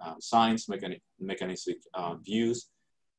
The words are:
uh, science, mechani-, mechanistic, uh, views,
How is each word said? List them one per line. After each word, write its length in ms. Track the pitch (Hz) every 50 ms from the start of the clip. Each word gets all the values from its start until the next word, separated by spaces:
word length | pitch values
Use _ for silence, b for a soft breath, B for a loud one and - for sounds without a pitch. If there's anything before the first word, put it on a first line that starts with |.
| 87
uh, 120 | 82 80 -
science, 460 | - - 120 117 113 113 113 113 -
mechani-, 360 | - 98 95 98 92 87 - - _ _ -
mechanistic, 580 | 92 95 95 92 98 92 92 90 - 90 85 - - - -
uh, 220 | 92 87 85 82
views, 540 | 76 78 95 104 113 117 113 120 120 - - _ _ _ _ _ _ _ _ _